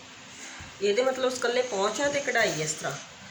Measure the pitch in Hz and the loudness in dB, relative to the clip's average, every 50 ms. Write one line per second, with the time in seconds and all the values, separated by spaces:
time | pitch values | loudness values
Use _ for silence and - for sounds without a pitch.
0 | - - - - - - - - - - - - - - - - 196 208 202 233 | -18 -18 -20 -18 -18 -18 -16 -16 -14 -14 -14 -14 -14 -14 -6 0 2 4 4 6
1 | 254 262 254 254 262 254 254 - 240 233 240 247 247 - 208 190 190 208 208 - | 4 4 2 2 0 0 0 2 0 2 2 2 2 2 0 2 2 2 2 2
2 | 285 285 285 277 - 262 233 233 214 180 156 156 156 151 - - 170 147 - - | 0 2 2 0 0 2 2 4 4 4 2 0 -2 -2 -4 -4 -4 -4 -6 -6
3 | - - - - - - | -10 -14 -16 -18 -18 -18